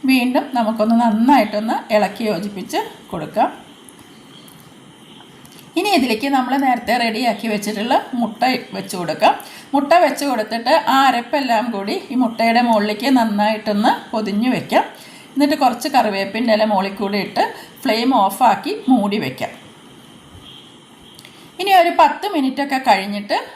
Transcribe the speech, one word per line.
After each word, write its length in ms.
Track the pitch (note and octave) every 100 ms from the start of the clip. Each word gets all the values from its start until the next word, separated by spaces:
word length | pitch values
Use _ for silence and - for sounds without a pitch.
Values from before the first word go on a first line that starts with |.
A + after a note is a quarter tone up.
| C4
വീണ്ടും 340 | C4 B3 C4+ C#4+ B3
നമുക്കൊന്ന് 400 | A3 A3+ G#3+ A#3
നന്നായിട്ടൊന്ന് 720 | A#3 G#3+ A#3+ C#4 G#3+ G#3 A3+ F4+ - G#3+
ഇളക്കി 280 | G3 - A3
യോജിപ്പിച്ച് 480 | F3 G3+ G3+ A#3 E4+ A4 - -
കൊടുക്കാം. 400 | F3+ D#3 G#3 B3+ - - - - - - - - - - - - - - - - - - - - - - D#4+
ഇനി 120 | G4+ F4+
ഇതിലേക്ക് 300 | B3+ G#3+ C#4 C#4
നമ്മൾ 160 | B3+ C4+
നേരത്തെ 300 | C4+ A#3+ - A#3+
റെഡിയാക്കി 440 | A#3 A3 B3 G#3 A3+
വെച്ചിട്ടുള്ള 420 | G#3 G#3 G#3 A#3 D4 - B3
മുട്ട 220 | A3 - B3+ B3 - F#3+
വെച്ച് 180 | F#3+ F#3
കൊടുക്കാം. 340 | E3 D#3 A#3 - - - -
മുട്ട 180 | C#4 C#4+ E4+
വെച്ച് 200 | D#4 C4 C#4+
കൊടുത്തിട്ട് 440 | A#3+ G#3+ A3+ A#3 D#4 -
ആ 20 | C4+ C4+
അരപ്പെല്ലാം 580 | B3 A#3 D4+ C4 A3+ A#3
കൂടി 220 | G3+ G3+ F#4 -
ഈ 40 | B3+
മുട്ടയുടെ 400 | A#3 - A3+ A#3 A#3+
മുകളിലേക്ക് 420 | A3 G#3 G#3 B3+ C4
നന്നായിട്ടൊന്ന് 760 | A3+ G3+ G#3 A3 A3 G#3 A#3+ A4 -
പൊതിഞ്ഞ് 380 | A3+ G#3 G3+ A#3+ G3+
വെക്കാം. 300 | C3 C#4 A4 - - - -
എന്നിട്ട് 240 | C4 C#4+ D4+
കുറച്ച് 260 | C4 A3+ D#4 C4
കറിവേപ്പിൻ്റെ 580 | A3+ G3 G3 A3 A#3+ G#3+
ഇല 60 | A3
മുകളിൽ 240 | G3+ G3 G3
കൂടി 180 | G3 G3+ F#3
ഇട്ട് 180 | - A4+ - - -
ഫ്ലെയിം 260 | C4+ G#3+ A#3+ B3+
ഓഫാക്കി 520 | G3 G3+ B3 G3+ D4 G#4+ -
മൂടി 280 | B3+ G3+ G#3 C3
വെക്കാം. 260 | - - - - - - - - - - - - - - - - - - - - - - -
ഇനി 100 | G4 F#4+
ഒരു 100 | E4+ E4+
പത്ത് 280 | D#4 - G4+
മിനിറ്റൊക്കെ 440 | F4 C4 C4 C#4 C4 C4
കഴിഞ്ഞിട്ട് 480 | G3 G3 G3+ G#3 E4+ B4